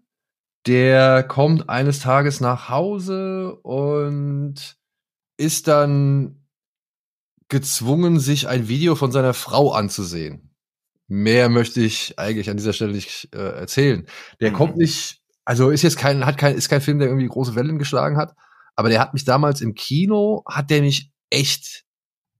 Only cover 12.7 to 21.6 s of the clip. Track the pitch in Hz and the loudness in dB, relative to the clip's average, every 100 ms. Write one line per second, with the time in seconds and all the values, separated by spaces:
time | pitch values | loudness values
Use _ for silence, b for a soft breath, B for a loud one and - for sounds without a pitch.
12.7 | 98 107 101 - - - 98 98 - 90 | -2 -4 -6 -10 -14 -14 -12 -10 -10 -6
13.7 | - 139 95 - B B - 110 101 156 | 0 2 0 -6 B B -4 -2 2 0
14.7 | 170 165 - - - _ _ - 120 131 | 2 0 0 -10 -14 _ _ -2 2 4
15.7 | 147 165 - 139 139 135 143 143 139 - | 4 2 2 0 2 0 2 2 2 0
16.7 | 143 143 147 135 135 123 - 123 113 147 | 0 0 0 0 0 -2 -2 -4 -2 -2
17.7 | 156 143 127 147 151 151 _ b b b | -4 -2 -2 0 -2 -4 _ b b b
18.7 | - 113 113 135 135 - 131 147 139 117 | -2 2 2 0 -2 0 2 2 0 -4
19.7 | - - 131 196 208 208 214 - 151 143 | -8 -4 0 2 2 0 -2 -6 -6 0
20.7 | 151 143 139 - _ _ 131 139 - | 2 2 0 -6 _ _ -2 -2 -4